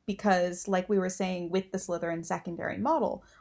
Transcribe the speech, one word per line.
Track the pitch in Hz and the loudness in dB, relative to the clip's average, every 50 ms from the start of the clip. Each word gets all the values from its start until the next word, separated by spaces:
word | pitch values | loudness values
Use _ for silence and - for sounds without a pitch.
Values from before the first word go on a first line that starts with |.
| _ | _
because, | - 196 - - 208 185 180 175 180 175 - - | -6 -6 0 4 4 4 6 4 2 0 -4 -2
like | 202 190 185 185 - | 0 0 0 2 4
we | 208 190 | 2 2
were | 185 185 | 2 2
saying, | - - 190 185 185 180 175 170 | 0 -2 -2 0 0 -2 -2 0
with | 180 190 190 - | 0 -2 0 -2
the | - | -6
Slytherin | 190 - - 175 170 170 170 165 165 165 | -6 -4 -4 -4 -2 -2 -2 -4 -4 -2
secondary | - 185 170 - 180 170 - - - - | -4 -4 -4 -4 -6 -6 -4 -4 -4 -4
model, | 190 214 294 330 294 214 - - - - - - - | -2 0 2 2 2 2 0 -2 -4 -10 -16 -20 -20